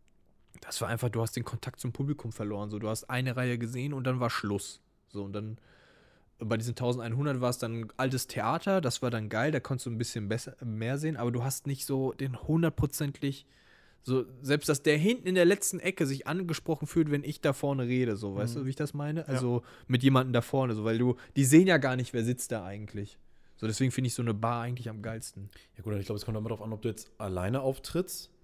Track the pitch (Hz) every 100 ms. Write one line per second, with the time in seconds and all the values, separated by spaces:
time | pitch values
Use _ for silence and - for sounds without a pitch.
0 | _ _ _ _ _ - - - 113 113
1 | 123 113 113 - 117 113 - - 127 -
2 | 139 147 117 - 104 104 104 104 107 110
3 | - 123 131 123 127 120 117 123 139 139
4 | 127 127 120 - 104 101 - - _ _
5 | _ 101 98 104 110 110 - - - -
6 | - _ _ _ 110 113 113 117 123 123
7 | 117 117 147 131 123 120 117 117 110 -
8 | 131 127 - - 110 160 202 190 135 -
9 | 127 117 107 110 135 151 - 131 - 113
10 | 120 117 101 113 - - 120 107 113 143
11 | 156 143 120 123 127 - - 135 - 135
12 | 131 - 135 120 - 160 165 - 139 -
13 | 143 135 143 135 - _ _ - - _
14 | - 127 120 127 135 147 - 143 - 147
15 | 180 247 185 185 175 196 - 180 180 185
16 | 143 135 - 170 175 156 - 156 151 170
17 | 156 143 143 147 156 131 143 135 120 127
18 | 123 104 104 98 113 120 131 135 147 143
19 | 147 156 156 131 123 120 - - - 123
20 | 135 131 131 120 - 139 127 110 107 113
21 | 123 120 - - 135 156 190 165 131 127
22 | 120 120 117 123 - 113 92 101 107 104
23 | 98 - - - - - 110 110 131 127
24 | 127 - 117 107 113 120 120 120 117 110
25 | 110 113 - - 101 - - - 107 104
26 | 95 104 - 107 110 110 107 107 117 107
27 | - - 104 92 92 131 131 135 - 165
28 | 180 - - _